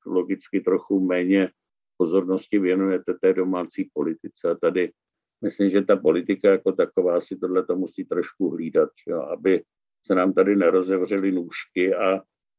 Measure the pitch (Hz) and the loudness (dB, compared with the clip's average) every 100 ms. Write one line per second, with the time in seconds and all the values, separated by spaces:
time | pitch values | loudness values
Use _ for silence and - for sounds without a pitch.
0 | - 90 87 95 - 95 90 92 - 98 | -6 -4 -2 -6 -6 -4 -2 -2 0 -2
1 | 92 90 90 98 92 _ _ _ _ - | 0 0 2 2 0 _ _ _ _ -4
2 | 85 92 90 95 - 104 92 92 98 92 | 0 0 0 -4 -2 -2 0 0 0 -2
3 | - 90 92 92 92 90 82 - - - | -4 -2 0 2 0 -2 -6 -8 -8 -6
4 | 80 80 - _ 85 82 85 92 85 _ | -6 -6 -12 _ -4 0 0 0 -4 _
5 | _ _ _ - 107 - 98 98 98 98 | _ _ _ -8 -6 -2 0 2 2 2
6 | - 85 92 98 101 95 98 95 87 - | 2 0 0 0 2 2 2 0 0 0
7 | 90 87 - 92 90 92 - 92 87 - | 0 0 -4 -8 -2 -2 -2 -4 -6 -8
8 | 90 87 - - 87 80 80 80 76 _ | -6 -4 -4 -4 -4 -4 -2 0 0 _
9 | 85 85 71 - 95 92 - _ _ _ | -8 -8 -6 -2 0 0 -2 _ _ _
10 | - 92 92 90 95 101 - 92 90 95 | -2 0 2 2 4 4 4 2 2 -2
11 | 92 98 95 90 85 - - 90 92 87 | 0 -2 0 -2 -6 -12 -8 -2 0 0
12 | 92 95 - _ _ | 0 -2 -6 _ _